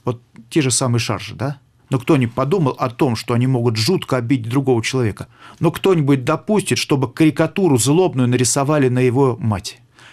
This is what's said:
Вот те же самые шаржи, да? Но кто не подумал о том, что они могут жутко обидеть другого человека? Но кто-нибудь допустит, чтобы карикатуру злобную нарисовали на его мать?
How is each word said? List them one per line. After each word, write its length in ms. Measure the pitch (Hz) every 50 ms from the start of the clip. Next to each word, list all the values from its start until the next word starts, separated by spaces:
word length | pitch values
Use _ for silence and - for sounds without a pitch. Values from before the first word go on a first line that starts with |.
| -
Вот 180 | 127 117 117 _ _ _ - - -
те 120 | - 170
же 100 | 139 127
самые 280 | 117 - 139 123 117 113
шаржи, 360 | 113 - 107 92 - 107 98
да? 240 | - 117 143 147 - _ _ _ _ _ -
Но 100 | 131 131
кто 160 | - - 165
не 100 | 139 123
подумал 460 | 117 - - 135 143 185 202 151 127 - -
о 100 | 139 123
том, 260 | 117 - 165 131 113
что 180 | - - - 120
они 140 | 120 123
могут 280 | 131 131 127 117 120 113
жутко 420 | 110 110 170 190 - - - 135
обидеть 320 | 127 120 117 143 127 110 113
другого 320 | 117 143 135 135 127 113
человека? 460 | 107 - - 131 123 104 95 - - - _ - - - - -
Но 120 | 160 170
кто-нибудь 520 | 165 - - - 190 165 143 135 143 135 120
допустит, 540 | 156 156 151 - - 214 202 - - 123
чтобы 340 | 117 - - 156 135 127 117
карикатуру 680 | - - 160 156 147 - 165 156 - 208 196 165 135
злобную 520 | 117 107 135 147 180 185 165 120 131 127 120
нарисовали 580 | 123 127 127 120 - 143 139 135 156 151 135
на 120 | 127 123 127
его 360 | 127 127 117 135 139 131 113 -
мать? 400 | - 113 104 95 - - - - _ _ _ - - -